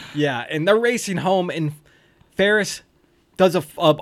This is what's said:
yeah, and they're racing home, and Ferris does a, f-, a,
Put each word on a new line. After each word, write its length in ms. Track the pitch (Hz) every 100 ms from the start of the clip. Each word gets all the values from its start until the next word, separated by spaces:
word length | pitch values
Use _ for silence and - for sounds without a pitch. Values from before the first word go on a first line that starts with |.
| -
yeah, 320 | 147 143 123 120
and 180 | 156 175
they're 100 | 214
racing 400 | 240 247 - 175
home, 320 | 170 190 180
and 240 | 151 156 151 _ _ _ _ _ -
Ferris 460 | 196 214 190 - - _ _ _ _ -
does 180 | 185 170
a, 40 |
f-, 180 | 151 -
a, 180 | 160 151